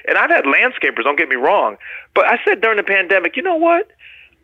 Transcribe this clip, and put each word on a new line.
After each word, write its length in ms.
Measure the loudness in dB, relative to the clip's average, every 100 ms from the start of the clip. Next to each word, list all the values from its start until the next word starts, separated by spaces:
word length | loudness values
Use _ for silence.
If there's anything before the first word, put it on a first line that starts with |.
| -2
and 100 | 0
I've 140 | 2
had 140 | 2
landscapers, 580 | 2 2 2 0 -4 -2
don't 160 | -2 -2
get 100 | -2
me 60 |
wrong, 420 | 0 2 2 0 -4 -14 -18 -4
but 120 | 0 0
I 120 | 0
said 160 | 0 0
during 160 | 0 0
the 80 |
pandemic, 520 | 0 0 2 0 0 -4
"You 60 |
know 140 | -2 0
what? 320 | 2 2 -2 _ -20 -20 -20 _